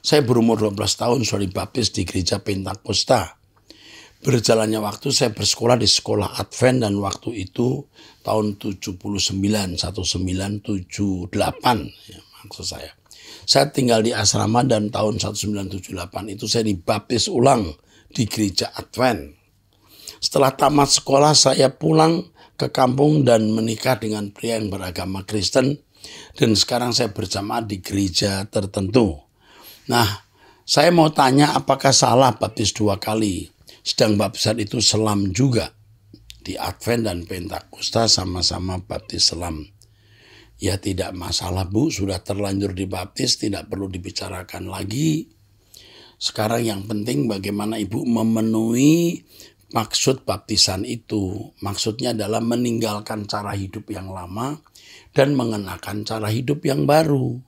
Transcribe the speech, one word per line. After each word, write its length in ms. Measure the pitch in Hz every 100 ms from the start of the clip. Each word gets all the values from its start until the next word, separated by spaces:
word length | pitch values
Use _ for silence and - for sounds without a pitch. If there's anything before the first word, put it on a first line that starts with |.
Saya 200 | - 151
berumur 320 | 120 120 113 110
dua 160 | 107
belas 240 | 101 101 -
tahun, 320 | 113 117 110
sudah 160 | 101
dibaptis 480 | 98 95 92 127 107
di 160 | - 90
gereja 320 | - 90 98
Pentakosta. 960 | 107 95 92 95 - 101 - 127 90 - _ _ _ - - - - _
Berjalannya 560 | - 123 107 113 110 110
waktu, 320 | 107 104 135
saya 240 | - 123 107
bersekolah 400 | 104 - 117 123
di 80 |
sekolah 560 | 107 - - 104 98 -
Advent 480 | 98 - 123 127 110
dan 80 | 101
waktu 400 | 98 - - 117
itu 400 | 92 - 120 139 - - - _
tahun 320 | - 107 107 98
tujuh 400 | 110 92 - 90
puluh 240 | 104 98
sembilan, 560 | - 95 101 107 95 87
satu 320 | - 95 92
sembilan 560 | 92 92 92 98 104
tujuh 640 | - 101 90 - 101 92 87
delapan, 560 | 104 92 - 131 110 - - -
ya, 120 | 90 _ -
maksud 240 | 101 -
saya. 280 | 90 - - _ _ - - -
Saya 240 | - 143 143
tinggal 320 | 143 123 113
di 160 | 110 113
asrama 480 | 104 107 104 120
dan 240 | 131 110 107
tahun 320 | 101 107 104
satu 160 | 104 104
sembilan 320 | 104 104 95 98
tujuh 160 | -
delapan 400 | 95 92 - 104
itu 160 | 98 107
saya 160 | 117
dibaptis 640 | 110 95 101 104 - 120 208
ulang 400 | 156 127 123 90 - _ _ _
di 160 | - 107
gereja 440 | - 101 92 110 -
Advent. 560 | - - 127 98 71 _ _ _ _ _ _ - - -
Setelah 320 | - 147 135 -
tamat 320 | 139 147 143
sekolah, 480 | - - 135 151 143
saya 320 | 131 135 131 -
pulang 560 | 156 160 160 170 - _ - -
ke 140 | 131
kampung 540 | - 127 131 147 151 127
dan 240 | 113 107
menikah 480 | 110 113 110 127 120
dengan 320 | 110 104 101
pria 240 | - 117 113
yang 160 | 107
beragama 540 | 95 92 87 92 95 92
Kristen. 500 | 107 95 135 131 147 _ _ - - -
Dan 240 | - 120 101
sekarang 380 | - 123 123 113
saya 160 | 117
berjamaah 480 | 101 98 98 101 117
di 220 | 110 101
gereja 640 | - 98 98 87 104 98 98
tertentu. 640 | 110 98 104 98 123 107 73 _ _ _ - - - -
Nah, 320 | 120 107 101 _ _ - _ -
saya 240 | - 160
mau 240 | 170 156
tanya, 400 | 151 135 135 147
apakah 400 | 135 143 135 139
salah 400 | 127 127 117 135
baptis 400 | 107 107 - 107
dua 240 | - 104 95
kali? 560 | - 110 107 87 - _ - - -
Sedang 320 | - 113 104
baptisan 400 | 98 - 117 113
itu 240 | 104 123
selam 500 | - 110 110 104 98
juga. 400 | 92 135 113 92 _ _ _ _ - - -
Di 160 | - -
Advent 480 | 85 - 110 120 110
dan 180 | 87 85
Pentakosta 800 | 92 85 80 - - - 113 110
sama-sama 720 | - 92 90 90 90 92 92
baptis 480 | - - - 87 -
selam. 320 | 82 87 78 73 _ _ _ _ _ - - - -
Ya, 240 | 95 95
tidak 320 | 107 92 87
masalah, 560 | 92 85 - 90 92 90
Bu, 240 | 107 151
sudah 320 | - 98 92 -
terlanjur 480 | 101 101 98 98
dibaptis, 640 | 92 95 92 92 - 120 -
tidak 320 | 107 98 -
perlu 160 | 95 98
dibicarakan 880 | 95 95 - 95 92 92 92 92
lagi. 560 | 95 98 120 160 156 - _ _ _ _ - - - - _
Sekarang 480 | - - 107 117 117
yang 160 | 98 101
penting 400 | 107 110 139 127
bagaimana 480 | 98 98 101 107 110
Ibu 240 | 101 110
memenuhi 1200 | 127 113 113 113 113 110 113 117 143 165 170 175 _ - - _ _
maksud 560 | 120 110 - - 131 -
baptisan 560 | 95 - 107 - 95
itu. 720 | 120 117 - 107 95 101 104 _
Maksudnya 480 | 101 101 113 113 127
adalah 320 | 113 101 113
meninggalkan 800 | 117 120 123 117 113 104 104 107
cara 320 | 104 104 101 98
hidup 320 | 95 107 -
yang 240 | 98 95
lama 480 | 95 90 101 131 151 _ - - - _ -
dan 160 | 139
mengenakan 720 | 139 117 107 95 90 104 104
cara 240 | 104 110 107
hidup 320 | 110 131 143 143
yang 160 | 139
baru. 560 | 143 151 160 143 123 123